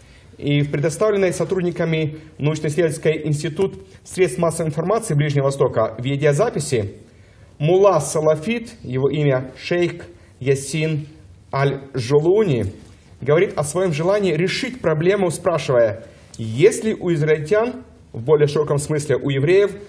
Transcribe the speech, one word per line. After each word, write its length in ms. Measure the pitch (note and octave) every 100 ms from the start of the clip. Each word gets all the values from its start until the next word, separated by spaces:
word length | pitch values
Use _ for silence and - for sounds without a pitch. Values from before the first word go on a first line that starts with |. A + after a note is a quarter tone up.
| - - - -
И 220 | C#3+ D3
в 80 | C#3+
предоставленной 640 | C#3+ D#3+ D3 G#3+ G3+ F#3
сотрудниками 840 | E3+ E3 F#3 F3 E3+ E3 D#3+ D3+ - - -
научно-исследовательский 840 | C#3+ D#3 D3+ F3+ D#3+ D3 E3 D#3 D#3+
институт 480 | D3 D#3+ D3 F#3+ - - -
средств 340 | - F3+ F3+ F3
массовой 300 | E3+ E3 D#3+
информации 460 | D3+ E3+ A3+ A3
Ближнего 300 | D3 D3+ C#3 C#3
Востока 500 | C#3 B2+ A#2+ A2 -
в 60 |
видеозаписи 920 | B2+ C#3 D3 D3 A#3 F#3+ - A#2 G2+ - - - - - - -
мулла 400 | D3+ F#3 G3 D#3+
Салафит, 760 | - D#3+ D#3 D3+ A3+ A#3 - -
его 240 | B2 B2+ C3+
имя 400 | D3 C#3+ B2+ B2+ -
шейх 500 | - F3 E3+ - - - - -
Ясин 680 | B2+ C3+ - D#3+ D#3 D3 D3+ - - - -
Аль-Жулуни, 1120 | C#3 C#3 - - C3+ A2+ D3 D#3+ G#3 G3+ A#2+ F#2+ - - - - -
говорит 320 | B2+ D#3 G#3 D#3
о 80 |
своем 280 | D3 F3+ F#3+
желании 400 | D3 F3 G#3 F#3+
решить 460 | D#3 F3+ - - -
проблему, 500 | E3+ D#3 F3 G3+ F3+
спрашивая, 760 | C#3+ F#3+ D#3+ D3 B2 A2 G2+ - - - -
есть 480 | A2 A#2 G3+ -
ли 100 | A3
у 180 | - F3
израильтян, 720 | D#3 D#3 D3+ C#3+ G#3 B3 - - - -
в 100 | -
более 240 | A#2+ D3+ D3
широком 320 | D3+ D3 C#3+
смысле 380 | - D3+ C#3+ B2
у 120 | C#3+
евреев, 420 | C3+ D3 F#3+ G3+ -